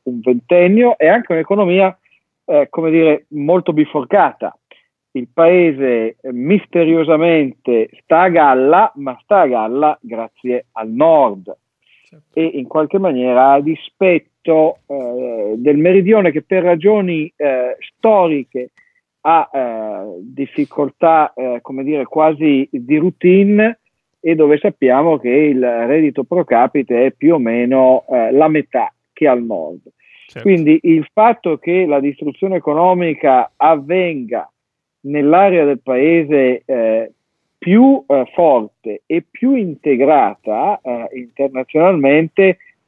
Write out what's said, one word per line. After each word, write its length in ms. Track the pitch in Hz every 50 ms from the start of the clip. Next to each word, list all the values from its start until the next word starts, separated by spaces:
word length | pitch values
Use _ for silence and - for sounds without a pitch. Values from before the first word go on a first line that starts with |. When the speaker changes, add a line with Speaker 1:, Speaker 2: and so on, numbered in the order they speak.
Speaker 1:
un 180 | - 131 123 117
ventennio, 760 | 107 131 123 120 _ - 175 175 180 180 202 226 247 240 - -
è 80 | 156
anche 260 | 160 190 240 - -
un'economia, 640 | 170 160 156 - 196 208 196 175 180 190 190 190 185 _ _ _ _ _ _ _ _ _ _
eh, 220 | - 160 143 139 -
come 200 | - 165 165 160
dire, 360 | 160 165 160 156 147 147 _ _
molto 440 | 147 147 143 151 180 180 165 175
biforcata. 840 | 156 151 151 - - 147 127 - 196 202 165 - - - - 90 - _ _ _ - _ _ _ _ _ _ _
Il 160 | - 131 120 -
paese, 840 | - 170 165 170 180 180 175 165 139 135 139 127 120 113 113 113 - _
eh, 120 | - 131
misteriosamente 1600 | 123 120 131 160 208 196 - _ - 170 165 160 165 165 156 156 156 151 165 170 165 156 143 127 - _ - 127 120 113 110 - _ _
sta 200 | _ - 160 170
a 60 | 185 190
galla, 640 | 165 160 151 139 131 127 131 143 170 190 220 - -
ma 220 | 143 139 131 123 -
sta 180 | _ - 208 190
a 60 | 165
galla 520 | 131 123 113 110 110 123 143 151 151 - _
grazie 640 | _ 113 117 110 113 110 _ _ - 127 123 120 - _
al 160 | _ 113 110 110
nord. 680 | 113 127 156 165 160 147 135 113 101 95 90 101 - _ _ _ _ _ _ _ _ _ _ _
Speaker 2:
Certo. 300 | _ 151 _ _ - 160
Speaker 1:
E 60 | 165
in 220 | 160 - 139 127
qualche 320 | - - 156 151 147 - 196
maniera, 540 | 190 175 135 127 123 127 123 127 131 135
a 80 | 139 143
dispetto, 1200 | 143 156 156 - - - _ - 190 185 175 156 _ _ _ _ - 170 160 156 156 165 - _ _
eh, 680 | - 139 139 127 120 123 127 127 120 117 110 101 107 110
del 200 | 117 123 151 143
meridione 540 | 147 160 180 185 196 175 196 220 208 185 165
che 120 | 143 151
per 200 | - - 190 185
ragioni, 680 | 170 180 175 160 160 208 214 208 190 180 170 156 151 170 _
eh, 400 | - 147 139 131 127 123 - - -
storiche 880 | - - _ _ - 220 214 196 180 165 151 139 123 _ - 127 127 - _ _ _ _ _ _ _ _ _ _
ha, 280 | - 156 165 160 147 -
eh, 640 | - 135 127 120 113 110 110 107 101 92 98 107 87 90
difficoltà, 1160 | 98 123 131 139 139 - - 151 143 - - - 143 131 _ - 175 165 165 156 151 - -
eh, 240 | 123 131 127 120 117
come 240 | _ - 131 135 135
dire, 200 | 147 151 143 123
quasi 640 | - - 156 156 160 156 143 160 151 143 131 139 -
di 260 | - 127 120 127 151
routine, 840 | 151 165 185 - _ - 180 185 196 202 202 208 208 214 233 233 _ _ _ _ _ _ _ _ _
e 140 | - 160 165
dove 240 | 156 151 147 151 147
sappiamo 600 | - 208 - - 139 127 123 139 156 170 156 127
che 100 | 123 120
il 340 | 123 147 156 147 135 127 123 123 117 117 117
reddito 380 | 120 147 160 156 143 - 143 123
pro 200 | - 175 180 156
capite 640 | - 123 117 127 - - 147 117 - 120 117 135
è 60 | -
più 220 | - - 139 160 170
o 40 | 147
meno, 640 | 120 113 117 120 120 123 131 131 131 127 131 - - -
eh, 220 | 131 123 113 113
la 160 | 131 143 156 156
metà 440 | 156 147 - _ - 123 107 - _ _ _ _
che 140 | _ - 156
al 160 | 143 123 120
nord. 380 | 117 113 104 85 78 78 87 - _ - _ _ _ _ _ _ _
Speaker 3:
Certo. 160 | _ _ 117
Speaker 1:
Quindi 360 | 117 202 185 165 156 147 156 160
il 260 | - 170 160 156 151 -
fatto 460 | - 214 214 240 226 - - 175 151 135
che 280 | - 165 175 185 185
la 140 | 151 143 139
distruzione 560 | 139 143 139 - 151 147 - - 190 190 185
economica 920 | 170 - 160 147 156 175 185 185 175 175 165 143 - - 139 131 123 - - _
avvenga 920 | - 143 160 165 143 139 147 180 185 180 170 156 135 120 104 117 101 73 _ _ _ _ _ _ _ _ _ _ _
nell'area 640 | _ 139 147 147 139 147 165 185 202 196 180 170 147
del 160 | 143 139 123
paese, 800 | _ 131 127 127 143 165 170 170 151 143 151 139 131 127 127 - _
eh, 480 | - 135 117 113 113 110 113 113 - _ _ _ _ _ _ _ _ _
più, 480 | _ - 175 190 226 262 269 277 - -
eh, 240 | - 143 143 - - -
forte 680 | 185 170 156 151 196 214 - _ _ - - 208 - _
e 180 | - 160 - - _
più 260 | _ - 240 262 277
integrata, 1300 | 247 202 170 143 - - 151 135 117 135 147 151 139 110 101 101 _ - 110 107 117 151 196 208 -
eh, 360 | - 131 120 117 113 - 139 127
internazionalmente, 1400 | 123 120 _ - 139 135 131 131 127 _ - 151 170 190 185 151 135 135 147 160 165 160 - - 190 190 180 _ _ _ _ _ _